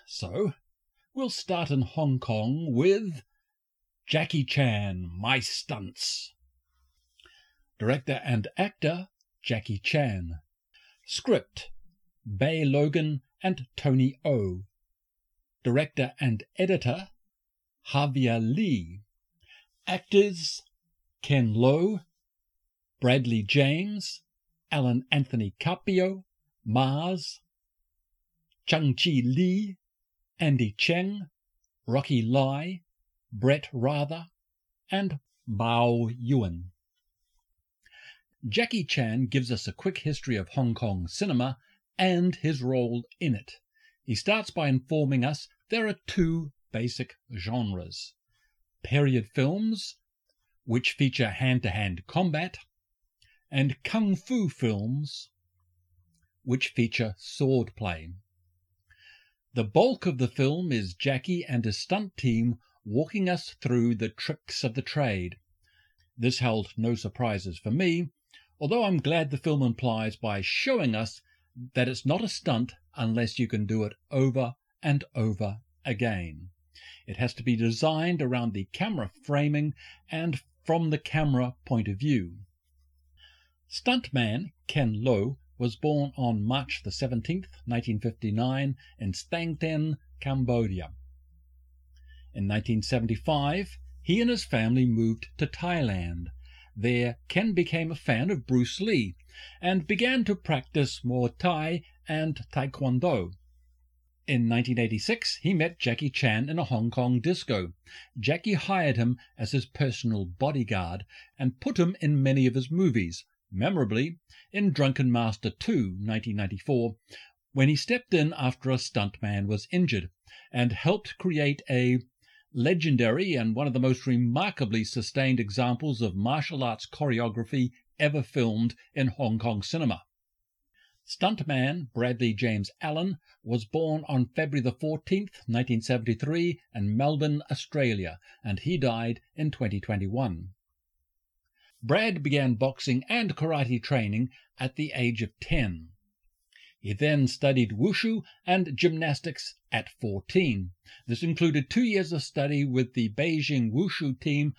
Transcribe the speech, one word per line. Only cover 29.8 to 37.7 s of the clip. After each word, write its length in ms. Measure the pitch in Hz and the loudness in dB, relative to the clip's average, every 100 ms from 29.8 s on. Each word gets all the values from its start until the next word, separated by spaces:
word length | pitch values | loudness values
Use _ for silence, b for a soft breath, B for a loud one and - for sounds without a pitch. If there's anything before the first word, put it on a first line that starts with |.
| _ _ _ _ _ - | _ _ _ _ _ -2
Andy 340 | 156 135 107 101 | 2 4 2 0
Cheng, 520 | - 170 190 208 165 _ _ _ _ _ - | 0 0 0 -4 -10 _ _ _ _ _ -2
Rocky 380 | 127 - 131 | 0 2 2
Lai, 580 | 113 131 135 135 170 185 - _ _ _ _ | 4 4 2 0 -6 -8 -14 _ _ _ _
Brett 360 | 110 123 147 - | -2 2 2 0
Rather, 580 | 127 123 147 143 165 170 _ _ _ _ _ _ | -2 0 0 -2 -6 -12 _ _ _ _ _ _
and 300 | 196 196 147 - _ - | -2 -2 -4 -10 _ -6
Bao 640 | 104 117 117 120 120 113 123 | -2 2 4 4 2 0 -4
Yuen. 540 | 120 135 101 85 90 - _ _ _ _ _ _ _ _ _ | 0 2 0 -4 -10 -18 _ _ _ _ _ _ _ _ _